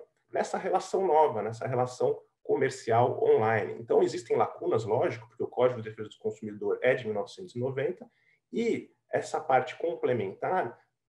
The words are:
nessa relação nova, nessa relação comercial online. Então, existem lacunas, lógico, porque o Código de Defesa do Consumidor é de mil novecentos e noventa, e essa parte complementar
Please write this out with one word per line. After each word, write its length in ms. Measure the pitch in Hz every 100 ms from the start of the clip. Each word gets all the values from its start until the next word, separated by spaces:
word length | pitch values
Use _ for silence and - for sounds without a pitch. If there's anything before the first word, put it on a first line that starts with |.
| - _ _
nessa 280 | - 202 -
relação 480 | 180 180 - 190 185
nova, 340 | 151 151 113
nessa 260 | 104 113 123
relação 500 | 127 123 - 123 - - _
comercial 800 | - 143 131 - - 113 123 -
online. 520 | - 143 110 110 87 73
Então, 220 | - 175
existem 340 | 175 - - 139
lacunas, 480 | 104 - 170 123
lógico, 440 | 98 113 165 120 -
porque 160 | -
o 40 | 101
Código 340 | - 123 120
de 80 | 107
Defesa 200 | 110 107
do 80 | -
Consumidor 600 | 110 107 107 104 101 95
é 120 | 123
de 120 | 110 110
mil 80 |
novecentos 400 | 104 98 - 90
e 60 | 120
noventa, 500 | 127 131 147 185 - _ _ _ _
e 380 | - 233 135 - _ _
essa 280 | - - -
parte 380 | - 131 - -
complementar 1040 | 165 160 143 123 98 - 139 185 127 - _ _ _